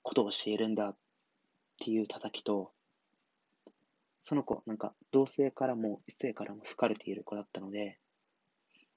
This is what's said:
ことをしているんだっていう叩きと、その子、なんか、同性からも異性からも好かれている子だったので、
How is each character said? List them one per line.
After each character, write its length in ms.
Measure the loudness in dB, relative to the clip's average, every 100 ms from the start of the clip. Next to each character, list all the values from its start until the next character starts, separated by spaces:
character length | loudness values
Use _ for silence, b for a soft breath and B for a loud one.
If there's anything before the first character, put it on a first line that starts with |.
こ 100 | 0
と 100 | 4
を 80 | 4
し 120 | 2
て 80 | 0
い 60 | 2
る 120 | 2
ん 60 | 2
だ 140 | 0
っ 80 | -2 _ _ _ _ _ _ _ -10
て 100 | -2
い 100 | 0
う 80 | 0
叩 240 | -4 -8 -6
き 40 |
と、 280 | 0 0 -2 _ _ _ _ _ _ _ _ _ -20 _ _ _ _ _
そ 140 | -2 0
の 80 |
子、 180 | 0 -2 -2
な 80 | -6
ん 20 |
か、 160 | -6 -8 2
同 140 | 4 4
性 260 | 4 2
か 140 | 4 0
ら 100 | 0
も 260 | 0 -2 -8
異 60 |
性 220 | -6 -6
か 120 | -4 -8
ら 80 |
も 80 | -10
好 140 | -10 0
か 120 | 2
れ 80 | 2
て 140 | -4
い 60 | -8
る 80 |
子 120 | -6 -8
だ 60 |
っ 60 | -8
た 80 | -8
の 120 | -6
で、 280 | -6 -6 -8 _ _ _ _ _ _ _ b b